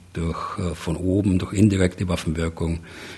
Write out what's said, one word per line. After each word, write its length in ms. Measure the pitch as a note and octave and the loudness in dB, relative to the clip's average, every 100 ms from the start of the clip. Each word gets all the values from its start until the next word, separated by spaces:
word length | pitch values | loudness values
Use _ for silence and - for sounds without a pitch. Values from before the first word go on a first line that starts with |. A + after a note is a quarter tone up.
| - | -10
durch, 440 | F2 E2 D#2+ - - | -4 -4 -4 -6 -4
äh, 160 | F2+ | -4
von 220 | E2 - D#2+ | -4 -4 -2
oben, 420 | F#2 G2 G2 F#2 | 2 2 4 2
durch 140 | F#2+ | 2
indirekte 560 | F#2+ G#2 F#2+ F2+ - F2+ | 4 6 6 2 2 -2
Waffenwirkung 720 | F2 F2 D#2+ E2 - E2 E2 - - - | -2 -2 -2 -2 -2 -2 -4 -8 -16 -16